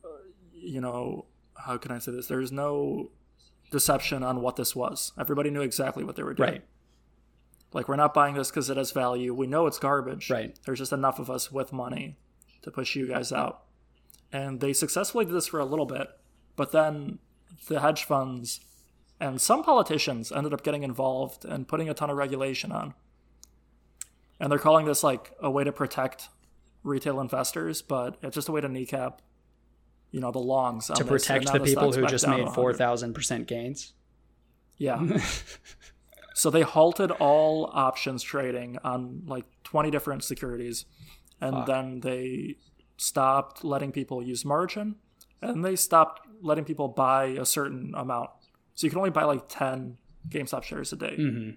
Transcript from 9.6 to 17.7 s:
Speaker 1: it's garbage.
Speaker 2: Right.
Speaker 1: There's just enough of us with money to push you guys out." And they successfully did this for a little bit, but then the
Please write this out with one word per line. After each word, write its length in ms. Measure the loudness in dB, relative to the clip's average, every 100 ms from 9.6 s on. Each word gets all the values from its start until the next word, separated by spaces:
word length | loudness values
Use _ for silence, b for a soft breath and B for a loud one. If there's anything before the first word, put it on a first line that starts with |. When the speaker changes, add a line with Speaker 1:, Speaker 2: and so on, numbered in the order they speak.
| 4
Speaker 1:
it's 120 | 2
garbage. 520 | 2 2 0 -8 -2
Speaker 2:
Right. 280 | -2 -2 -10
Speaker 1:
There's 140 | -6 -4
just 140 | -2
enough 260 | 2 2 0
of 100 | -4
us 200 | -4 -4
with 200 | -4 -4
money 440 | -6 -6 -8 -10 -14 _ _ _ _
to 80 | -10
push 240 | -6 -4 -4
you 100 | -4
guys 260 | -4 -2
out." 320 | -2 -2 -4 _ _ _ _ _ -20 _
And 280 | -6 -6 -2
they 120 | 0
successfully 520 | 0 0 0 -2 0
did 100 | 0
this 120 | 0 -2
for 100 | -2
a 40 |
little 200 | -2 0 -2
bit, 220 | -4 -8 -12 _ _ _
but 160 | -6 2
then 460 | 4 4 0 -8 -10 _ _ _ -20
the 120 | -4